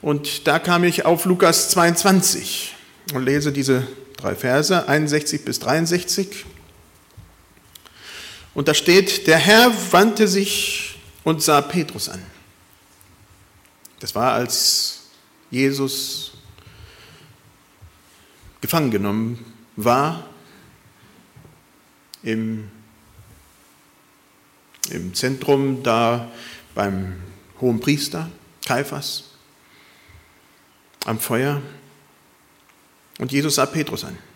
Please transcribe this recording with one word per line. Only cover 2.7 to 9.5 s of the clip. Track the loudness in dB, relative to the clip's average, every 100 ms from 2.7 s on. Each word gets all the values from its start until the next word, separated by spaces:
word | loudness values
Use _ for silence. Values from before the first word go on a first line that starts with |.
| -12 -20 -18 -8
und | -2
lese | 0 2 0
diese | -2 2 2 0 -10 -18 -10
drei | -6
Verse, | -4 0 2 4 0 2
einundsechzig | 0 2 0 -2 -6
bis | -4 -6
dreiundsechzig. | 0 0 0 -2 -2 -4 -4 -8 -16 -20 -20 -20 -20 _ _ -20 -20 _ _ _ _ -20 -20 -20 -20 -18 -18 -18 -12
Und | -4 2
da |
steht, | 2 6 6 6 0 4
der | 4
Herr | 6